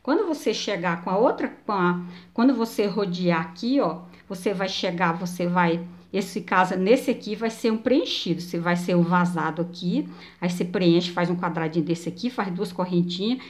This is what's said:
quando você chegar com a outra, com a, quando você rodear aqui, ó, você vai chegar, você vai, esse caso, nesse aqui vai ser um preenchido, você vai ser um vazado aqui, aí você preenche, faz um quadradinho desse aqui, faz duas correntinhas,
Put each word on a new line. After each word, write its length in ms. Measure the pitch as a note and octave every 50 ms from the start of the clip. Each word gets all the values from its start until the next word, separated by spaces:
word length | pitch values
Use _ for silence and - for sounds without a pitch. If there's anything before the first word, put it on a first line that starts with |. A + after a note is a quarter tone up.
| -
quando 240 | - D4 G#4+ G#4+
você 260 | F4 D#4 D4 - A3+ G#3+
chegar 500 | - - - G3+ F3 F3 F3+ E3+ F3 -
com 60 | G3+
a 80 | F#3
outra, 300 | G3 A#3+ D#4 - - -
com 240 | A#3+ - - - -
a, 340 | G#3 F#3+ F3 F3 F3+ F3 F3 - - - - - -
quando 200 | - A#3 C4+ C4
você 320 | A3+ A3+ A3+ - - G#3
rodear 560 | G3+ F3 G#3+ G3+ F#3 F3 F3 F#3 F3 E3+ E3
aqui, 380 | E3+ - - - - A#3+ C4+ C#4+
ó, 220 | A3 E3 D#3+ E3+ - - - - -
você 260 | - G3 F3+ - A3 G3
vai 160 | F3+ G3 F#3
chegar, 440 | - - - F#3+ F3 F3 F#3 E3+ E3
você 340 | F3 F#3+ F3 - - F3
vai, 380 | F3 F3 F3+ F3 E3 E3 E3+ - - - - - -
esse 300 | - F#3+ G3+ - - G#3+
caso, 340 | - - G#3 F#3 F#3 F3+ G#3
nesse 360 | F#3 F#3 F#3+ A#3+ C#4 - -
aqui 240 | A#3 - - G#3 G#3+
vai 140 | G#3+ A#3 A3
ser 220 | A3 - - A3+
um 60 | A3
preenchido, 640 | A3+ - B3+ B3+ D#4 B4+ - - - - F#3+ E3 F3
você 180 | - - - E3+
vai 160 | E3+ F3+ F3
ser 200 | F3 F3 - F3+
um 80 | F3 E3+
vazado 580 | F3 F3+ F3+ F3 F3 - E3 D#3 D#3+ D#3 E3
aqui, 460 | E3+ F3 - - F3+ F3 G#3+ C#4+ - - - - - - - -
aí 100 | - F3
você 160 | F3 - F3
preenche, 460 | F3 - G3+ F#3 E3+ E3 F3 F3 -
faz 180 | - F3+ F3 E3+
um 60 | F3+
quadradinho 500 | F3 F#3 F3 E3 - E3 D#3+ D#3+ F3 D3+
desse 240 | D#3 E3 E3+ - E3+
aqui, 200 | E3+ - - B3
faz 220 | B3 - G3+ F#3+
duas 200 | F3 F#3 G#3 G3+
correntinhas, 680 | - - F#3 F3+ F#3 F3 F3 F3 F3 F3+ G3 A3+ B3+ C4 -